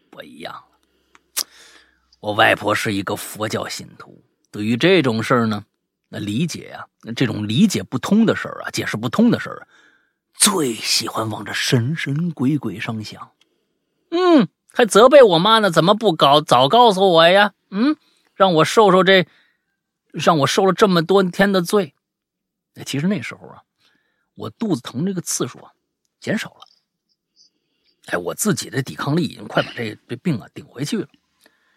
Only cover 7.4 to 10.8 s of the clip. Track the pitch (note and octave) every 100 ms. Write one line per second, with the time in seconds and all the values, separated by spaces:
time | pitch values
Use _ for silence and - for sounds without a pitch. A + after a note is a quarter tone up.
7.4 | G#2 A#2 G#3+ - - B2+ - G#3 G#3 -
8.4 | - G1+ - - - G#2+ A2+ - A#3 F3
9.4 | - - - _ _ _ _ _ _ -
10.4 | G#3 F#3+ C3+ A2